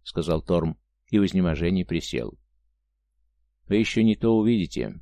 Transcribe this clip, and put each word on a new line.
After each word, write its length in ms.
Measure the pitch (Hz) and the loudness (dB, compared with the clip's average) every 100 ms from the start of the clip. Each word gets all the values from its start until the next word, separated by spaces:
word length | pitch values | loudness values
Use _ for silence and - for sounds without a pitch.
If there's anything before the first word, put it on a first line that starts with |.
сказал 360 | - - 82 82 | -12 -6 -2 -2
Торм, 380 | - 87 80 78 _ _ - | 0 0 0 -6 _ _ -2
и 80 | 107 | 2
в 80 | 98 | 2
изнеможении 580 | 95 90 78 85 92 | 2 0 0 0 0
присел. 540 | 90 82 - 65 57 - _ _ _ _ _ _ _ _ _ _ _ _ - | -2 -4 -4 -6 -8 -12 _ _ _ _ _ _ _ _ _ _ _ _ -4
«Вы 80 | 104 | -2
еще 260 | 110 120 | 0 2
не 120 | 110 | 2
то 220 | 107 113 113 | 2 2 4
увидите, 640 | 107 113 82 - 58 - | 4 2 -2 -4 -8 -10